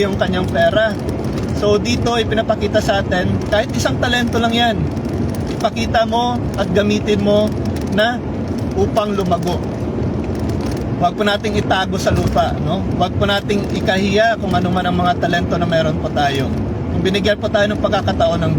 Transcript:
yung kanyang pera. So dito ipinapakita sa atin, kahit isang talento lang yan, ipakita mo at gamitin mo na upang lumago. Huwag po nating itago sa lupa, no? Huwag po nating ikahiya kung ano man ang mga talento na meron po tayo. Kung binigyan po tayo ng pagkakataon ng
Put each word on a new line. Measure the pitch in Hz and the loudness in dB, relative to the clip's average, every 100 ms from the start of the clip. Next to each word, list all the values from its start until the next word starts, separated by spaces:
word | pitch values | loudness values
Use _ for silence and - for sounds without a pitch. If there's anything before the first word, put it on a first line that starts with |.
yung | 202 190 | 2 0
kanyang | 185 185 - | 0 0 0
pera. | 170 170 190 226 - - - - - - - | 2 2 2 0 -2 -4 -4 -4 -4 -4 0
So | 208 208 | 2 2
dito | 208 247 233 240 | 2 0 0 0
ipinapakita | 208 220 - 214 208 214 | 0 0 0 0 0 0
sa | 226 202 | 2 0
atin, | 202 180 190 - - | 0 0 0 -2 0
kahit | 208 254 | 0 0
isang | - 302 - | 0 0 0
talento | 247 240 240 233 | 0 0 0 0
lang | 233 | 0
yan, | 233 233 196 - - - - - - - - | 2 2 0 -2 -4 -4 -4 -4 -4 -4 -2
ipakita | 214 - 220 226 220 | -2 -2 0 0 2
mo | 233 240 240 - - | 0 0 -2 -2 -2
at | 190 190 | 0 2
gamitin | 208 208 - 208 | 2 2 2 2
mo | 202 208 214 - - - - 196 | 4 4 2 0 -2 -4 -2 0
na | 226 247 - - - - - 190 | 0 0 -4 -6 -4 -4 -2 0
upang | 403 220 208 196 | 0 0 0 0
lumago. | 180 170 175 170 - - - - - - - - - - - - - - | 0 0 0 -2 -2 -4 -4 -2 -2 -2 -4 -2 -2 -2 -2 -4 -2 0
Huwag | 175 180 | 0 2
po | |
nating | 208 202 220 208 | 0 0 0 0
itago | 190 196 190 185 | 0 0 0 0
sa | 196 | 2
lupa, | 180 - - 165 - | 2 2 2 2 0
no? | 151 180 - - | -2 -2 -2 0
Huwag | 185 - | 0 0
po | |
nating | 202 202 196 202 196 - | 2 0 0 -2 -2 -2
ikahiya | 185 190 196 196 226 214 | 0 2 2 4 2 2
kung | 202 | 0
ano | 180 180 185 | 0 2 0
man | 180 | 0
ang | 180 | 2
mga | 180 175 | 2 2
talento | 170 175 180 175 | 0 0 0 0
na | 170 | 2
meron | 165 160 151 | 2 2 0
po | 160 | -2
tayo. | 147 143 139 131 - - - - | 0 0 0 -2 -2 -2 -4 -2
Kung | - | 0
binigyan | 180 196 196 208 | 0 2 2 0
po | 214 | 0
tayo | 214 202 | 0 0
ng | 208 | 0
pagkakataon | 202 196 - - 165 170 | 0 0 0 2 2 2
ng | 160 | 0